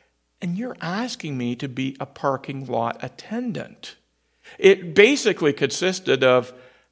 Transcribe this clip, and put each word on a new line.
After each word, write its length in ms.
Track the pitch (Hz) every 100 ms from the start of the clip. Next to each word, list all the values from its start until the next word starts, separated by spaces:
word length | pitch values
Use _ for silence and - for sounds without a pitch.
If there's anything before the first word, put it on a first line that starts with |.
| _ _ _ _
and 160 | 180 180
you're 200 | 247 -
asking 560 | 165 196 247 - 156 131
me 180 | 120 123
to 120 | 139
be 280 | 123 135 135
a 60 | 135
parking 600 | - 143 131 - 135 131
lot 360 | 117 117 -
attendant." 920 | 131 - - 226 247 156 - - - - _ _ _ _ - -
It 360 | 190 196 170
basically 580 | 151 220 285 208 170 151
consisted 720 | 139 139 - 185 185 - 131
of 280 | 131 127 117 - - _ _